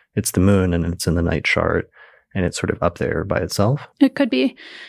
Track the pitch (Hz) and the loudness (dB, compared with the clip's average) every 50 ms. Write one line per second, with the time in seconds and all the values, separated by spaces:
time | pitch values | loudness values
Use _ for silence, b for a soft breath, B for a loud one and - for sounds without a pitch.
0 | b b _ 107 - - - 90 90 98 101 95 92 90 87 85 82 85 85 - | b b _ -4 -4 0 0 2 4 4 4 4 2 2 0 0 0 -2 -4 -2
1 | - 90 80 85 85 82 80 76 - - - 85 82 82 82 85 - - b b | -2 0 0 2 0 0 0 -2 -2 0 0 0 2 2 0 0 -2 -4 b b
2 | b b b b b b - 98 90 87 - - - - - - - 87 - - | b b b b b b -4 -2 -2 -2 -2 -2 -4 -4 -2 0 -2 -2 -2 -2
3 | - - - 80 92 98 90 90 92 - - - 101 110 139 143 - - _ _ | -4 -2 -2 -2 -2 -2 -2 -4 -2 -4 -2 0 0 0 0 -2 -6 -14 _ _
4 | 269 269 - - 285 220 - 254 269 262 B B B B B B B | 2 2 2 0 -2 0 0 0 0 -2 B B B B B B B